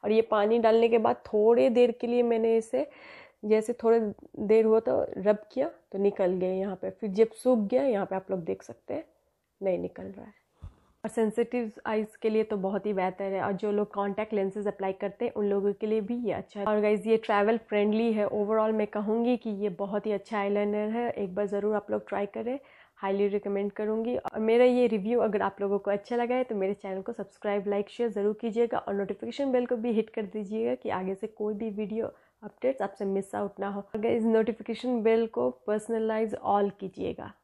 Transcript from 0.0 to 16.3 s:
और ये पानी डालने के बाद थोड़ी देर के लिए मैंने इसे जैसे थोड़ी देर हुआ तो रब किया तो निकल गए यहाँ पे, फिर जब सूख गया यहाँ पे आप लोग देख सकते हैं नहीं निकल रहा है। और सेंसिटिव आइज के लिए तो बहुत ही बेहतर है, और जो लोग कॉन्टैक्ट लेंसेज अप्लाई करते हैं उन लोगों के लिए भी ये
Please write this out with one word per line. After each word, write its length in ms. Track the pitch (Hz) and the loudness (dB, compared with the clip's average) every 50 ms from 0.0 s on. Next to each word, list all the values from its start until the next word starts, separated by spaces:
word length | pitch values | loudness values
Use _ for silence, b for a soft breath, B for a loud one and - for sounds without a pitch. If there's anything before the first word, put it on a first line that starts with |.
| - | 0
और 80 | 208 | 4
ये 100 | 220 226 | 4 4
पानी 360 | 220 - 220 214 202 214 226 233 | 4 4 2 2 4 4 2 4
डालने 300 | 226 220 220 226 233 226 | 4 4 6 6 4 4
के 100 | 226 233 | 4 4
बाद 240 | 214 233 240 - - | 2 2 0 0 -4
थोड़ी 420 | - - 214 208 226 233 240 262 262 | -2 2 4 6 6 6 6 4 4
देर 200 | 226 247 247 233 233 - | 6 6 4 4 4 -2
के 60 | - | -4
लिए 160 | 233 240 247 | 0 2 2
मैंने 340 | 240 233 233 226 226 226 226 | 2 2 2 2 2 2 2
इसे 300 | 226 220 - - 254 302 - B B B B B B B B B _ - | 2 0 0 -4 -4 -4 -4 B B B B B B B B B _ 0
जैसे 280 | 208 214 220 214 240 233 | 2 2 2 4 0 -6
थोड़ी 260 | - - 226 226 233 220 208 - - - - - - | 0 4 4 4 4 4 0 -4 -8 -18 -18 -10 -8
देर 260 | 214 202 220 226 220 | 2 4 6 6 6
हुआ 160 | 220 220 226 | 6 4 4
तो 200 | 220 254 254 - - - - - | 4 2 0 0 0 -2 -4 0
रब 260 | 190 208 208 208 - _ | 2 2 2 2 -2 _
किया 180 | - 254 277 339 - - _ _ | -4 -4 -4 -4 -4 -12 _ _
तो 60 | - 196 | -4 0
निकल 340 | 202 202 202 - 196 180 | 2 2 2 2 0 0
गए 220 | 190 185 180 185 185 | 2 0 0 -2 -2
यहाँ 220 | 190 190 202 190 | -2 -4 -4 -6
पे, 140 | - - 190 | -6 -8 -10
फिर 200 | 190 _ - 208 | -8 _ -6 -4
जब 200 | 185 208 226 226 - | 4 4 4 4 2
सूख 240 | - - 247 254 226 | -2 2 2 2 4
गया 240 | 208 196 247 254 277 | 2 2 0 2 2
यहाँ 220 | 269 226 196 190 | 2 0 0 -2
पे 100 | - 190 | -2 -4
आप 140 | 190 185 - | -6 -4 -4
लोग 140 | 196 185 165 | -6 -4 -4
देख 180 | 180 190 190 | -6 -6 -6
सकते 320 | - - - _ _ - - | -8 -20 -20 _ _ -10 -10
हैं 100 | - 320 _ _ _ _ _ _ _ _ _ _ _ | -10 -10 _ _ _ _ _ _ _ _ _ _ _
नहीं 180 | 196 190 180 175 | -2 -2 -2 -2
निकल 240 | 175 180 - - | -4 -8 -8 -12
रहा 220 | 185 196 190 196 - | -14 -14 -14 -16 -20
है। 140 | 214 208 _ _ _ _ b b b b b b b b _ - | -20 -20 _ _ _ _ b b b b b b b b _ -10
और 60 | 214 | -6
सेंसिटिव 600 | - 240 220 214 208 233 240 233 - 247 233 220 214 - _ | 0 0 0 2 2 0 -2 0 -2 -4 -4 -4 -8 -8 _
आइज 300 | - 220 214 214 214 - | -2 -2 -2 -2 -4 -8
के 140 | - - 220 | -4 -2 0
लिए 140 | 214 220 214 | 2 2 0
तो 120 | 214 226 202 | 0 -2 -2
बहुत 280 | 185 190 208 196 196 | -2 -2 -2 -2 -2
ही 60 | 208 | -2
बेहतर 320 | 208 190 180 185 185 - 196 | 0 0 0 -2 -2 -4 -6
है, 180 | 196 196 190 | -4 -2 -2
और 100 | 143 - | -2 -2
जो 180 | 196 180 - 208 | -2 -2 -2 -2
लोग 200 | 208 208 208 208 | 0 0 -2 -2
कॉन्टैक्ट 400 | - 202 202 202 196 214 214 214 | -2 -4 -2 -2 -2 -4 -6 -2
लेंसेज 340 | 220 202 190 190 190 214 202 | -2 -2 -2 -2 -4 -4 -4
अप्लाई 260 | 208 196 - 196 190 190 | -4 -4 -2 -4 -4 -4
करते 300 | 190 208 202 196 _ 240 | -4 -6 -8 -6 _ -6
हैं 80 | 233 | -4
उन 120 | - 214 208 | -2 -2 0
लोगों 280 | 202 202 202 196 202 | 0 0 2 0 0
के 140 | 196 - 220 | -2 -2 -2
लिए 140 | 214 214 220 | -2 0 -2
भी 160 | 202 196 240 240 | -2 -2 -4 -4
ये 140 | 240 202 | -2 -4